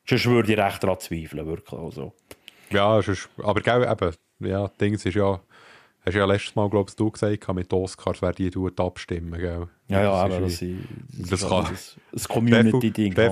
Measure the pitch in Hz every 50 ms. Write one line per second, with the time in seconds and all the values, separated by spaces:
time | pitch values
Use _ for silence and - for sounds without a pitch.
0 | _ - 131 117 101 120 123 117 110 101 110 104 101 98 - - - 95 92 -
1 | - - 90 82 80 78 - 76 78 78 82 82 - - - 71 82 78 - 71
2 | 67 - - _ _ _ - - _ - - _ - - - 101 101 104 110 110
3 | 98 104 95 - - - _ - - 104 101 104 - 117 117 123 123 - 110 104
4 | 98 87 82 - _ _ _ _ 101 95 95 98 101 95 - - 104 104 104 98
5 | - 98 87 104 98 98 98 90 - _ _ - - - - - _ _ _ _
6 | _ 95 90 104 101 95 98 101 - - - 113 104 101 104 101 98 - - -
7 | 107 107 - - - 104 107 104 - - 95 92 92 - - 92 95 92 - -
8 | - 95 90 - - 90 90 - 95 90 87 95 92 90 - - 90 90 - -
9 | - - 92 85 82 82 85 85 90 87 85 87 87 90 - _ _ - 98 98
10 | 101 101 98 92 92 98 92 90 92 90 87 - 90 90 90 95 - - - -
11 | - - - - 92 87 98 92 98 90 92 92 87 82 87 98 - - - -
12 | _ _ - - - - - 123 113 120 117 117 113 110 110 131 120 110 95 -
13 | 107 101 92 113 110 120